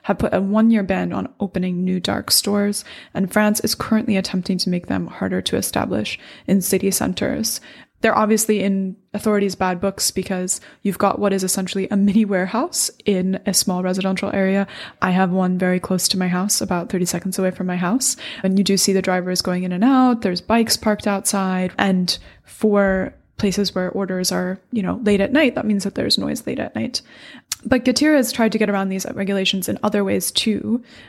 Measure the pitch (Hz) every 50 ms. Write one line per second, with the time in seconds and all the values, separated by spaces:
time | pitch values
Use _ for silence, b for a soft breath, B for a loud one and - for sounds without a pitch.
0 | - - 196 - - - - 185 196 196 208 220 220 226 226 220 196 185 190 185
1 | 180 175 170 196 185 - - - 202 185 - 185 180 185 180 175 185 185 185 180
2 | 175 - 202 - - - - - - 196 202 202 202 202 202 - B B B B
3 | B B - - 190 180 - 214 214 214 214 - - 220 - - - - 220 220
4 | - - 202 190 185 - - 185 180 - 185 175 - 185 180 175 175 - 190 185
5 | 170 165 - - 196 190 185 185 185 - - - 190 - - 190 - 202 - 214
6 | 214 - - B B B B B B - 196 196 180 - - 190 190 196 190 -
7 | - 185 180 - - - - - 226 - - - B B B B B B B _
8 | - 226 - - 214 208 220 208 - - 214 202 185 202 196 196 190 190 185 -
9 | _ _ - 202 - 214 214 202 202 196 180 - 190 185 185 175 190 196 190 -
10 | - - - 190 185 - 190 180 185 185 - - B B B B - 202 180 -
11 | 208 196 - - 202 202 196 190 185 190 - 196 190 180 - 196 190 - 208 196
12 | 196 202 180 226 220 196 202 185 185 185 - 220 294 349 - - - - - -
13 | _ - 202 185 180 185 190 185 - 196 180 - - - 180 180 185 185 185 190
14 | 185 190 190 185 - 202 - 196 190 190 190 196 196 B B B B B B _
15 | - 185 180 185 190 180 180 185 185 180 185 180 185 180 180 180 - - 185 180
16 | - - - 185 185 180 175 180 185 208 - - - 196 185 175 170 - - 180
17 | 175 175 - 170 - 190 185 - 190 185 180 - 185 185 180 180 180 175 214 269
18 | - - - B B B B B - 190 190 202 196 190 196 185 - - 190 190
19 | 180 190 180 180 180 180 180 180 - 190 180 180 185 180 180 180 214 262 269 254
20 | 254 254 240 233 233 190 180 175 - - 220 233 233 226 - - - 220 208 202
21 | - 208 202 196 190 - - 196 190 185 185 185 185 185 - - 202 196 190 185
22 | 180 175 - B B B B B B - - - - 214 202 202 202 196 190 190
23 | 185 - - - _ _ _ - - 202 185 208 208 180 - 185 185 180 - 190
24 | 196 185 190 185 185 - 190 180 180 180 185 - _ _ - 226 185 180 180 214
25 | 247 208 208 190 196 - - 294 320 247 240 - - 214 208 196 185 196 - -
26 | - - - 196 196 - - 226 - - - - - - - 220 226 240 - -
27 | B B B B B B B B B B - - - 208 262 254 254 254 254 -
28 | 302 311 311 285 254 - - - 226 220 220 214 220 202 202 196 196 190 190 190
29 | - - - - 202 190 196 196 190 190 - 190 180 - 190 - - 208 190 208
30 | 202 190 202 190 180 - - - - 220 208 - - 214 226 247 B B B B
31 | B